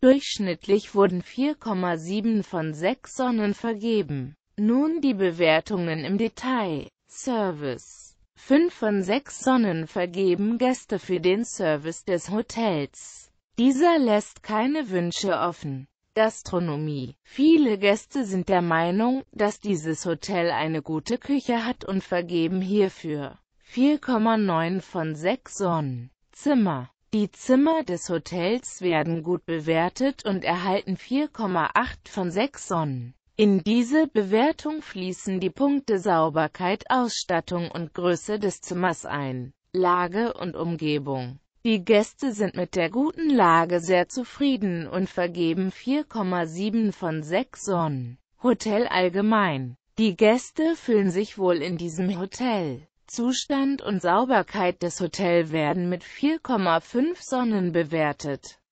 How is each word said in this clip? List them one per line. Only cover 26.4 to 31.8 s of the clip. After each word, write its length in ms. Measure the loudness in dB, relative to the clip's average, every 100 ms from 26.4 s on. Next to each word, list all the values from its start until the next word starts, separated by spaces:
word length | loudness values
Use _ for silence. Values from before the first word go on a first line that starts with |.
| 0 2 2 0 -8 _ _
Die 180 | -2 -2
Zimmer 520 | -4 2 4 6 2
des 260 | -2 -6 -2
Hotels 720 | -4 -4 -2 0 -2 -4 -6
werden 420 | 0 0 0 -2
gut 220 | -2 -4 -2
bewertet 800 | -4 0 0 0 0 -2 -2 -4
und 180 | -2
erhalten 540 | 0 -2 0 -2 -2 -8
vier 300 | -2 -2 -2
Komma 420 | -4 -2 0 2
acht 340 | 0